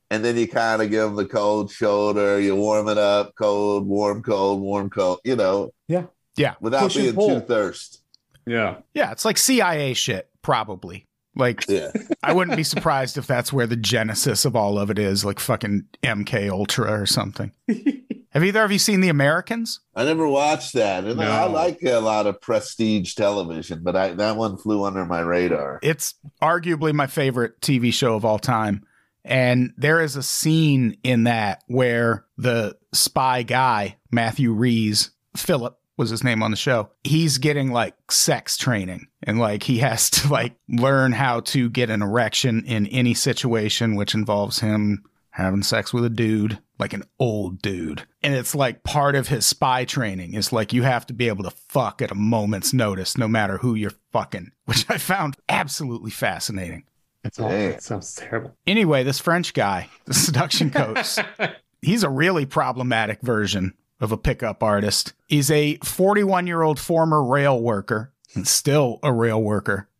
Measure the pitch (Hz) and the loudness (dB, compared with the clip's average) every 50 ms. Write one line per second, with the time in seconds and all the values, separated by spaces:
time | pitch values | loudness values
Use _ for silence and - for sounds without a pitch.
0 | _ _ 113 110 107 117 120 117 117 110 - 127 113 113 110 110 113 104 107 110 | _ _ -4 0 0 0 2 0 0 0 0 0 0 2 2 0 0 0 2 0
1 | 110 107 101 104 98 95 - 110 104 104 107 107 104 101 - - 113 104 104 104 | 0 0 -2 -4 -4 -2 -2 0 2 2 2 0 -2 -4 -4 -2 0 0 2 2
2 | 104 104 104 104 101 101 101 101 101 101 98 98 104 107 107 107 104 107 104 104 | 2 0 2 2 2 2 2 2 2 2 2 2 2 2 2 2 0 2 2 2
3 | 104 101 101 104 101 101 - - 110 104 101 101 104 104 101 101 101 95 98 101 | 4 4 4 2 0 -2 -4 -2 0 0 2 2 0 0 0 0 -2 -2 0 0
4 | 104 101 101 110 113 117 107 95 98 98 98 98 98 98 101 101 101 98 - 101 | 0 0 -2 -2 -2 -2 0 0 2 0 0 -2 -2 -4 -4 -4 -4 -4 -2 -2
5 | 95 90 90 - - 117 131 117 101 92 95 101 92 - - _ _ - 165 180 | 0 0 -2 -2 -2 -2 0 2 2 2 2 0 -2 -6 -10 _ _ -4 -4 -4
6 | 175 175 _ _ _ _ _ - 147 123 - - - 113 127 135 - 185 - 196 | -4 -6 _ _ _ _ _ -2 -2 -2 -2 -6 -4 -2 0 0 0 0 0 0
7 | - 127 110 190 208 208 - 120 - - 120 107 104 92 - - - - - - | 0 0 2 2 2 2 2 0 -2 0 0 0 0 -2 -6 -10 -16 -20 -20 -20
8 | _ _ _ _ _ _ _ _ _ 120 117 117 110 92 - - - _ - 302 | _ _ _ _ _ _ _ _ _ -4 -2 0 0 -2 -4 -8 -14 _ -2 -2
9 | 277 - 113 - - 220 208 - - - 262 240 202 180 165 151 143 135 123 - | -2 -2 -2 -2 -2 0 0 2 2 4 4 4 2 2 0 0 -2 -2 -2 -2
10 | - - 110 92 - - _ _ - - 139 117 107 104 98 90 - 90 90 95 | -2 -2 -4 -4 -6 -10 _ _ -2 0 0 0 0 -4 -8 -12 -12 -14 -14 -16
11 | - _ _ _ _ _ _ - 131 123 113 - - - 98 92 76 82 - 214 | -18 _ _ _ _ _ _ 0 0 0 0 -2 -2 0 0 0 0 -4 -6 -6
12 | - - 339 - - 143 160 185 185 170 262 160 160 - - - - 165 147 139 | -4 -4 -6 -2 0 0 2 2 2 0 0 -2 -2 -2 -4 -2 0 0 0 0
13 | 131 123 - 143 123 - 131 120 123 - - 135 120 110 120 117 110 98 123 113 | -2 -4 -6 -6 -4 -2 -2 -2 -2 0 0 0 0 0 -2 -2 -2 0 0 0
14 | 110 110 110 - - 139 107 - - 143 - 117 104 101 104 101 101 98 107 104 | 0 -2 -2 -2 0 0 0 2 0 0 2 2 2 2 0 0 0 0 0 0
15 | 104 98 98 101 101 101 98 - - - 120 107 - 104 101 98 - - - _ | 0 0 0 0 -2 -2 -4 -4 -2 -2 -2 -2 0 0 0 -2 -2 -4 -8 _
16 | - 127 113 101 101 - - 110 101 101 95 95 104 - - - 107 104 107 104 | -2 -2 -2 -2 -4 -2 -2 -2 -2 -2 -2 -2 -2 -2 0 0 0 0 0 0
17 | 98 95 - 110 104 101 101 - 104 101 - _ _ - 214 247 - 285 - - | 0 0 0 0 -2 -4 -6 -8 -10 -10 -12 _ _ -4 -4 0 -2 -2 -2 -2
18 | - - - - - _ - 143 170 196 202 220 220 196 208 190 - - 208 190 | -8 -14 -14 -14 -12 _ -2 0 0 2 4 2 2 2 2 2 2 2 4 4
19 | 185 180 156 143 139 143 156 175 175 - 226 233 226 226 - - _ _ _ 110 | 4 4 4 4 4 2 2 0 -2 -4 -6 -6 -6 -6 -8 -12 _ _ _ -2
20 | 120 147 160 160 160 147 135 139 143 151 156 151 - - - 127 110 101 95 92 | 0 0 0 2 2 2 2 2 2 2 2 0 -2 -4 0 0 2 2 0 -2
21 | 92 104 104 107 107 107 107 110 110 110 160 156 165 180 170 - 175 135 123 117 | -2 -4 -2 -2 0 0 2 2 2 2 0 0 0 0 -2 -2 0 0 2 2
22 | 113 110 107 107 104 104 98 - - - 113 107 - - - - 113 110 107 104 | 2 2 2 2 2 0 -2 -2 -4 -2 -2 -2 -2 -4 -4 -2 0 0 2 0
23 | 90 - - - 107 101 104 101 90 82 82 80 78 - 87 80 85 90 87 92 | -2 -4 -2 0 0 0 0 0 -4 -4 -6 -8 -8 -8 -10 -6 -4 -2 0 0
24 | 95 95 85 90 104 110 110 110 113 107 95 95 - 107 107 104 98 98 95 95 | 0 -2 -2 -2 -2 -2 0 0 -2 -2 -4 -4 -4 -2 -2 0 0 -2 -2 -4
25 | 90 85 90 85 85 85 87 87 90 87 80 73 71 69 65 - - 147 160 - | -4 -4 -2 -2 -2 0 0 0 2 0 0 -2 -4 -6 -8 -4 -2 -2 -2 -2
26 | - - - _ - 147 - _ 147 156 170 175 160 180 165 147 156 156 147 147 | -6 -8 -10 _ -18 -20 -6 _ 0 0 0 0 0 -2 -2 0 0 0 0 0
27 | 143 131 - 165 139 135 120 123 120 113 - _ - - 139 123 120 120 113 - | 0 -2 -2 0 0 0 0 0 -2 -2 -4 _ 0 0 2 2 2 2 2 2
28 | 139 120 113 107 107 113 107 101 - - 123 110 110 107 101 101 - _ _ _ | 2 2 2 2 2 0 0 0 0 0 0 0 0 0 -2 -4 -6 _ _ _
29 | _ _ _ _ - - 131 131 127 123 123 127 123 123 - - 131 147 160 165 | _ _ _ _ -6 -2 0 2 4 4 4 2 2 0 -2 -2 2 2 4 2
30 | 160 151 127 139 131 - - - - 156 160 160 160 151 139 131 123 113 101 - | 2 0 -2 -6 -6 -4 -4 0 2 2 4 4 4 4 4 4 2 0 -2 -2
31 | - - 127 117 113 120 117 113 107 101 95 - _ - 120 127 127 123 117 117 | -2 0 2 4 4 2 2 2 0 -2 -4 -6 _ -4 0 2 2 2 2 2
32 | 117 117 113 104 - _ _ - - 127 117 117 110 101 - - _ _ - - | 2 0 0 -2 -6 _ _ -4 0 0 0 0 0 -2 -6 -10 _ _ -2 -2
33 | - - - 151 131 131 127 127 120 104 123 127 131 127 117 107 104 95 - _ | 0 0 0 0 2 2 0 0 0 0 0 2 2 2 2 2 -2 -4 -8 _
34 | _ _ 120 120 117 113 107 - 131 120 113 104 120 127 117 113 110 107 104 - | _ _ 0 0 0 0 0 0 0 2 2 2 2 2 2 2 2 2 0 0
35 | - - _ _ _ _ - - - - 175 135 117 123 - _ _ _ _ - | -2 -2 _ _ _ _ -12 -6 -2 0 0 0 -2 -6 -10 _ _ _ _ -4
36 | 135 110 113 110 - 127 117 110 110 110 107 101 - 147 127 113 104 - _ _ | -4 -2 -2 -2 -2 0 0 0 0 0 -2 -2 0 0 0 0 -2 -4 _ _
37 | - - 147 160 165 156 135 131 131 151 147 143 135 131 123 117 110 95 - _ | -4 0 2 2 2 2 0 0 0 0 0 0 -2 0 0 -2 -2 -2 -6 _
38 | _ - - - - - 147 117 - - - - - 135 120 104 95 90 90 92 | _ -2 0 0 2 2 0 -2 -2 -4 -6 -2 0 0 0 0 -2 -6 -10 -12
39 | - - _ _ - - 107 117 117 107 104 107 - - 131 113 131 131 110 107 | -14 -18 _ _ -6 -2 0 2 2 0 0 -2 0 0 2 2 2 2 2 0
40 | - - - - - 143 143 117 117 120 - _ _ - 120 117 123 135 139 135 | 0 2 2 2 2 2 2 0 0 -4 -6 _ _ -2 0 2 4 4 4 4
41 | 131 131 120 110 139 131 120 117 107 - - 139 123 120 110 127 123 113 110 104 | 4 2 2 2 0 0 0 -2 -4 -2 0 0 0 2 2 0 0 0 0 -2
42 | 104 101 104 123 117 107 - - - 127 113 113 - 131 117 107 104 101 - 127 | -2 0 0 0 0 0 0 0 0 0 0 0 -2 -2 -2 0 0 0 0 2
43 | 123 120 117 - - 143 120 - - 123 117 113 107 107 - - 120 113 107 101 | 2 2 2 2 0 -2 -2 0 -2 0 0 0 0 -2 -2 0 0 0 0 -2
44 | 101 - - 107 107 107 104 101 101 101 - - 113 107 107 107 104 104 104 101 | -2 -2 -2 -2 0 0 0 0 -2 -2 -2 -2 0 0 0 2 2 0 0 -2
45 | - _ _ _ _ _ - - 92 92 95 101 98 - - 113 101 - - 120 | -6 _ _ _ _ _ -6 -2 -2 0 0 0 0 0 0 -2 -2 -2 -2 0
46 | 120 117 113 107 113 110 110 107 104 113 107 - - _ _ - 107 101 - 101 | 0 0 0 0 0 2 2 2 0 0 -2 -6 -10 _ _ -8 -8 -6 -6 -10
47 | 98 - _ - 131 120 107 107 98 92 92 90 - 104 95 87 82 78 76 - | -12 -14 _ -2 -2 -2 0 -2 -4 -6 -6 -6 -6 -6 -4 -4 -6 -8 -8 -10
48 | - - _ _ - 147 139 131 120 - - 143 139 123 113 - - - - 151 | -12 -16 _ _ -2 -2 -2 -2 -2 -2 0 0 0 0 -2 -4 -8 -2 0 2
49 | 143 143 139 139 131 - 147 113 104 - - - 156 131 127 127 127 120 - 139 | 2 4 2 2 0 0 -2 0 0 0 0 2 2 2 2 0 -2 -2 -4 -4
50 | 120 104 95 92 90 85 - 107 101 - - 110 110 - 117 123 120 135 123 117 | -4 -4 -4 -6 -8 -6 -4 -4 -2 0 0 0 0 2 2 2 2 2 2 0
51 | - - 123 110 123 117 104 95 98 90 - - - - - 139 120 104 - - | -2 -6 -4 -2 -2 -2 -2 -2 -6 -8 -10 -12 -12 -4 -2 0 0 0 -2 -4
52 | 120 104 - 101 104 110 117 113 104 104 107 95 - - - 127 113 104 98 92 | -6 -4 -2 0 2 2 2 2 2 0 -2 -2 -2 0 0 2 2 0 -2 -4
53 | 92 - - - 117 110 113 110 104 98 98 92 - 123 113 110 104 101 - - | -4 -4 -4 -2 -2 0 2 0 0 0 -2 -2 -2 -2 0 0 -2 -4 -6 -10
54 | _ _ - 117 101 - - 98 87 - - _ _ - 113 - - - 233 165 | _ _ -4 -4 -4 -4 -8 -10 -12 -14 -18 _ _ -2 -2 0 0 0 -2 -2
55 | - - 185 196 165 147 135 - _ - - - - 139 - - 156 127 117 110 | 0 -2 0 0 0 -2 -4 -6 _ -2 -2 0 -2 -2 -4 -6 -6 -6 -6 -8
56 | - 110 - - 127 104 90 82 - - 107 95 92 82 82 82 - _ _ _ | -8 -10 -6 -2 -2 -2 -2 -2 -4 -6 -6 -6 -8 -8 -10 -14 -16 _ _ _
57 | _ _ _ _ - 110 - - 113 101 95 104 104 90 71 - - - 117 95 | _ _ _ _ -10 -10 -8 -4 -4 -2 0 0 0 -2 -4 -6 -8 -8 -8 -8
58 | - - - - - - - 113 - - - _ _ - 196 226 208 160 147 135 | -8 -12 -14 -16 -10 -8 -8 -8 -8 -10 -16 _ _ 0 2 2 4 4 4 2
59 | 127 135 135 - - 175 165 175 170 - - 139 113 101 95 90 82 - - - | 2 0 -2 -2 0 0 0 0 0 -2 -2 -2 0 0 -2 -4 -6 -10 -16 -20
60 | _ - 135 143 - - 147 120 170 - - - 160 143 - - 135 110 110 - | _ -2 0 0 0 2 0 0 0 0 0 0 0 0 0 0 -2 -2 -2 -4
61 | - - - 220 196 - - - 214 - - - _ _ _ _ - - 202 240 | -4 -2 -4 -4 -4 -6 -6 -6 -6 -6 -6 -12 _ _ _ _ 0 0 2 2
62 | 202 147 135 131 156 180 190 160 139 135 - 156 139 127 127 127 127 127 120 113 | 2 0 2 2 2 2 2 2 0 0 0 0 0 0 -2 -2 -2 0 2 2
63 | 110 104 107 - - 120 117 107 104 92 - 95 92 92 - _ _ _ _ _ | 0 0 -4 -4 -2 0 0 2 2 0 0 0 -2 -2 -4 _ _ _ _ _
64 | 113 107 113 104 - - 123 - 123 110 98 - 113 107 104 101 104 101 - - | -2 -2 -2 -2 0 -2 -2 0 -4 -6 -2 0 2 2 4 4 2 2 0 -2
65 | - - - _ _ - - 147 139 147 156 151 151 147 156 - - - - - | -2 -6 -10 _ _ 0 2 2 4 4 4 4 4 2 0 -4 -6 -6 0 2
66 | 185 196 208 208 202 190 190 180 180 180 170 165 160 156 151 135 - - 170 160 | 2 4 4 4 2 2 2 0 0 0 0 2 2 2 0 0 -2 0 2 2
67 | 160 165 156 151 139 120 131 143 139 139 135 120 113 120 110 98 98 - 113 107 | 4 4 4 4 4 4 2 4 4 4 2 2 2 0 0 0 0 -2 -2 -2
68 | 113 139 _ _ _ _ - - 135 - - - - 147 139 151 139 120 113 - | -2 -6 _ _ _ _ -6 -4 -2 0 0 2 2 2 4 4 4 2 0 -2
69 | - 151 123 117 113 117 110 113 113 104 107 101 - - 101 98 - - _ | 0 0 2 2 2 2 2 2 2 2 0 0 0 0 -2 -2 -4 -10 _